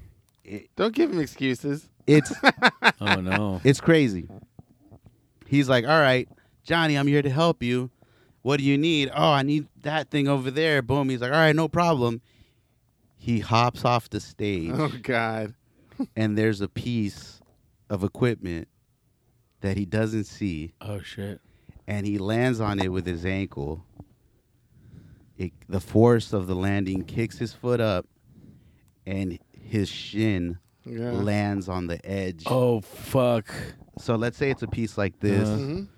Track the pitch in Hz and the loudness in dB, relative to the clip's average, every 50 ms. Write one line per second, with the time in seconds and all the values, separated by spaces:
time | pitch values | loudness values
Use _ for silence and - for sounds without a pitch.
0 | - - _ _ _ _ _ _ _ - 101 104 - - _ - 185 226 220 269 | -20 -20 _ _ _ _ _ _ _ -14 -14 -14 -14 -12 _ -2 -2 0 2 2
1 | 339 302 208 175 151 123 - - 135 131 127 120 - 147 143 151 - _ _ _ | 0 2 0 -2 -4 -4 -4 -4 -2 -2 -2 -2 -4 -4 -6 -6 -8 _ _ _
2 | _ - 147 151 143 - - - - 277 - - - 240 - - - 233 - - | _ 6 6 6 6 4 0 2 2 2 4 4 2 0 2 2 2 2 2 2
3 | 104 - 98 95 92 92 - - 107 101 95 90 - 127 143 - - - 165 160 | 2 0 0 0 0 0 0 0 0 -2 -2 2 4 4 4 4 4 4 4 6
4 | 147 120 98 90 82 - - 92 - - _ - - _ _ _ _ _ - - | 4 2 0 -4 -8 -10 -14 -18 -20 -20 _ -20 -20 _ _ _ _ _ -20 -20
5 | _ - _ _ _ _ _ _ - - 135 143 143 127 131 123 113 131 156 160 | _ -20 _ _ _ _ _ _ -6 0 2 2 4 4 4 4 4 4 4 4
6 | 147 135 127 127 - - - _ _ _ _ _ _ - 160 170 165 160 147 139 | 6 6 4 2 0 -4 -10 _ _ _ _ _ _ -2 0 2 2 2 2 2
7 | 139 143 143 147 143 143 131 147 165 170 160 - 123 120 123 123 123 127 - _ | 2 4 4 4 2 2 2 2 2 2 2 0 0 0 0 0 -2 -4 -8 _
8 | _ _ _ _ _ _ _ _ - 120 143 143 139 139 139 139 151 170 165 147 | _ _ _ _ _ _ _ _ -2 0 0 2 4 4 4 4 4 2 2 2
9 | 139 131 - 143 160 160 147 139 135 139 147 156 147 - _ _ - 143 151 160 | 0 0 0 2 4 4 4 4 2 2 0 -2 -2 -6 _ _ -8 -4 -4 -4
10 | 139 - - 147 139 139 143 139 127 131 127 143 160 165 151 139 127 113 131 143 | -4 -2 -2 0 2 2 2 0 0 -2 -2 0 2 2 2 2 0 0 0 0
11 | 143 131 131 120 120 123 139 156 160 156 151 156 165 151 - 170 175 170 165 135 | 0 -2 -2 -2 -2 0 2 4 4 6 4 4 2 0 0 2 2 2 4 4
12 | 120 117 113 117 - _ _ _ _ _ _ _ _ _ _ _ _ _ _ _ | 2 2 0 -2 -8 _ _ _ _ _ _ _ _ _ _ _ _ _ _ _
13 | _ _ _ _ - 117 117 110 95 - 113 113 120 123 - - - 123 123 120 | _ _ _ _ -4 -2 -2 -2 0 2 2 4 4 2 0 0 0 0 0 0
14 | - - - 104 - - - - 107 104 101 90 80 82 127 143 156 147 - 127 | -2 -4 -8 -10 -10 -10 -8 -6 -4 -2 -2 -2 -2 -2 -2 -2 -2 -2 -4 -6
15 | 110 - 127 120 113 113 113 110 110 104 117 _ _ _ _ _ _ _ - - | -4 -2 -2 0 0 -2 -4 -4 -6 -8 -10 _ _ _ _ _ _ _ -10 -10
16 | 269 - _ - 110 107 104 104 107 113 107 98 101 92 - - - 123 120 117 | -10 -6 _ -2 0 0 2 2 2 2 2 0 -4 -6 -6 -6 -6 -4 -2 -2
17 | 107 98 - - - - - - _ _ _ _ _ _ _ _ _ - 107 95 | -2 -4 -4 -8 -16 -20 -20 -20 _ _ _ _ _ _ _ _ _ -8 -4 -4
18 | 92 98 - - 127 123 113 - - 92 85 82 - - _ _ _ _ _ _ | -4 -4 -2 -2 -2 -2 -2 -2 -6 -8 -8 -8 -10 -12 _ _ _ _ _ _
19 | _ _ _ _ _ _ _ _ _ _ _ _ - 98 95 95 101 87 - 107 | _ _ _ _ _ _ _ _ _ _ _ _ -4 -4 -2 -2 -4 -2 -2 -2
20 | 110 110 110 110 101 - - - 107 98 85 76 78 85 - - - 107 104 101 | -2 0 -2 -4 -6 -6 -8 -6 -6 -4 -4 -6 -8 -10 -12 -14 -12 -12 -12 -12
21 | 90 - - - 98 101 98 - _ _ _ _ _ - - - - - 104 104 | -12 -12 -12 -12 -10 -10 -12 -14 _ _ _ _ _ -20 -20 -16 -10 -8 -6 -4
22 | 98 104 101 104 92 101 110 120 123 127 127 110 110 104 101 98 95 92 90 92 | -4 -2 -2 -2 -2 -2 0 0 0 0 0 0 -2 -2 0 0 0 -2 -2 -2
23 | 82 90 87 82 85 92 95 95 98 85 - - 71 73 78 90 - _ _ - | -4 -4 -4 -4 -4 -4 -4 -4 -4 -6 -8 -8 -8 -8 -8 -10 -12 _ _ -20
24 | - - _ _ _ _ _ _ _ _ _ _ _ _ _ _ - - - - | -20 -20 _ _ _ _ _ _ _ _ _ _ _ _ _ _ -20 -20 -20 -20
25 | - - - - _ _ _ - 95 85 - - - - - 95 - - - 104 | -20 -20 -20 -20 _ _ _ -10 -8 -8 -10 -12 -10 -6 -6 -6 -4 2 4 6
26 | 113 120 120 113 104 - - 101 92 90 92 90 92 98 101 101 98 92 95 95 | 8 8 6 4 2 0 -4 -4 -2 -2 -2 0 0 0 0 0 0 -2 -2 -4
27 | 87 - - 113 113 104 - - 120 110 - - - 123 123 117 113 110 98 90 | -4 -6 -4 -4 -4 -4 -6 -6 -8 -8 -8 -6 -4 -2 0 0 2 0 0 -2
28 | - _ _ _ _ _ - - - - - - _ _ _ _ _ _ _ _ | -4 _ _ _ _ _ -20 -20 -20 -20 -20 -20 _ _ _ _ _ _ _ _
29 | _ - 98 95 98 92 87 98 - _ _ - - 107 101 107 98 - - - | _ -6 -4 -4 -4 -4 -6 -8 -12 _ _ -20 -10 -4 -2 -2 -2 -2 -4 -10
30 | - - - 104 110 110 101 92 87 87 87 87 - _ _ _ - 123 120 113 | -14 -6 -2 0 0 2 2 0 -2 -4 -6 -8 -12 _ _ _ -18 -14 -10 -8
31 | 117 120 120 107 101 104 104 104 104 104 101 98 90 95 92 92 90 85 85 82 | -6 -4 -4 -2 0 0 0 0 0 0 -2 -2 -4 -4 -4 -4 -4 -4 -6 -8
32 | - - 98 98 95 92 90 80 82 - 127 127 127 123 120 110 101 - - - | -8 -6 -6 -4 -4 -6 -8 -8 -6 -2 0 2 2 2 0 0 -4 -8 -14 -16
33 | - - - 135 123 123 120 113 107 - - - - - - - - - - - | -8 -2 0 2 2 2 2 0 -2 -6 -10 -12 -12 -12 -14 -18 -20 -20 -20 -8
34 | - - 120 110 113 120 117 - 147 139 131 - - 92 - - 113 107 - - | -4 -2 -2 -2 -2 -4 -4 -2 -2 -2 -2 -4 -6 -6 -6 -4 -6 -4 -4 -4
35 | 101 95 - _ - 104 101 104 107 107 107 107 139 135 156 185 196 - - | -4 -4 -4 _ 0 0 2 2 2 2 0 -2 -4 -4 -6 -8 -10 -12 -16